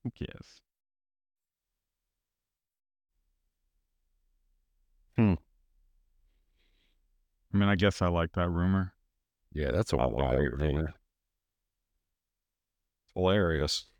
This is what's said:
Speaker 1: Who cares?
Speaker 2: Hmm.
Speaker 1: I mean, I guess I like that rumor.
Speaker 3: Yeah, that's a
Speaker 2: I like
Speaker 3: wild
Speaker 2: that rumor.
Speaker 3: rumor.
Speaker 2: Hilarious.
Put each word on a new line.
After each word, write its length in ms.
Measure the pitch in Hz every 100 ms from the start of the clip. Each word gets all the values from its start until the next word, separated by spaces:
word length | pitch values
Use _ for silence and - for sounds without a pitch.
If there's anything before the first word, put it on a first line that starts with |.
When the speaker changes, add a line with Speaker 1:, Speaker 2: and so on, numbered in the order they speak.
Speaker 1:
Who 60 | 123
cares? 520 | - - - - - _ _ _ _ _ _ _ _ _ _ _ _ _ _ _ _ _ _ _ _ _ _ _ _ _ _ _ _ _ _ _ _ _ _ _ _ _ _ _ _ _ _ _ _ _ -
Speaker 2:
Hmm. 180 | 110 87 _ _ _ _ _ _ _ _ _ _ _ _ _ _ _ _ _ _ _ _ _
Speaker 1:
I 40 | 101
mean, 100 | 101
I 80 | 101
guess 240 | 101 -
I 80 | 90
like 240 | 85 85
that 160 | - 87
rumor. 460 | 85 87 95 90 _ _ _ _ _ _
Speaker 3:
Yeah, 180 | 71 71
that's 220 | 71 113
a 40 | 67
Speaker 2:
I 60 | 62
like 80 |
Speaker 3:
wild 180 | 57 67
Speaker 2:
that 60 | 64 71
rumor. 40 | 64
Speaker 3:
rumor. 300 | 76 73 78 - _ _ _ _ _ _ _ _ _ _ _ _ _ _ _ _ _ _ _ _ _
Speaker 2:
Hilarious. 680 | - 92 101 87 80 73 - - _